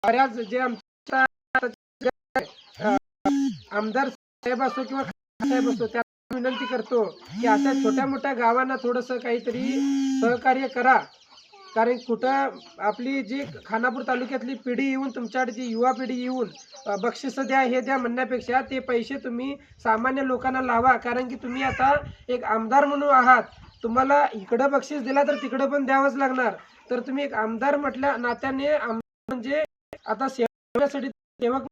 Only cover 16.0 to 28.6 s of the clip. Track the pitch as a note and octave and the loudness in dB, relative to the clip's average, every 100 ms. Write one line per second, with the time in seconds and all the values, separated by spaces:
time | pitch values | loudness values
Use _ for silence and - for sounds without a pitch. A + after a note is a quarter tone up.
16 | B3+ B3+ B3 B3+ G#3+ D#3 - - - G3+ | -2 -4 -4 -4 -4 -8 -20 -16 -6 -2
17 | A3 - C4+ B3 C4+ C4 C4 B3+ B3 C4+ | -2 -4 -8 -4 0 2 2 0 0 -2
18 | A#3+ A#3+ B3+ B3 - B3+ C4+ C4 B3+ A#3+ | -2 -4 -2 -4 0 -2 0 -6 -2 -2
19 | A3+ C#4 B3+ A#3 C4 C#4 - - A#3+ A3 | -2 -8 -6 -6 -6 -8 -14 -8 0 2
20 | B3 C4 C4+ B3+ B3+ C4 B3+ A#3 B3+ A#3+ | 2 0 0 0 0 -2 0 4 4 4
21 | A#3+ A#3+ B3+ A#3+ B3+ B3 C4+ - C4 D4 | 2 -2 -4 -6 -8 -4 -4 2 2 2
22 | - - - B3 - A3 A3+ C4 C#4+ C#4+ | 0 -16 -6 -4 0 -2 4 4 4 2
23 | C#4+ C4+ B3 B3 - - - _ A#3 A#3 | 4 6 8 6 4 -10 -20 _ -2 2
24 | C4 C#4+ C#4+ - C#4+ A#3 C#4 C#4 - D4 | 4 6 4 0 -2 2 4 2 -2 -6
25 | B3 C4+ C#4+ C#4+ C4+ B3 C4+ C#4+ C4 C4+ | 0 2 2 0 -2 -2 0 0 2 4
26 | C#4 C4 C#4 B3+ A#3 F#3+ - - - B3 | 4 2 0 0 -2 -2 -14 -20 -6 -6
27 | A#3 C4+ C#4+ - A3 A3+ C4 D4 C#4+ C4 | -4 -4 -4 -2 -4 0 0 0 -2 -2
28 | C#4 A3+ A#3+ A#3+ C4+ C4 | -2 0 -2 -4 -4 -2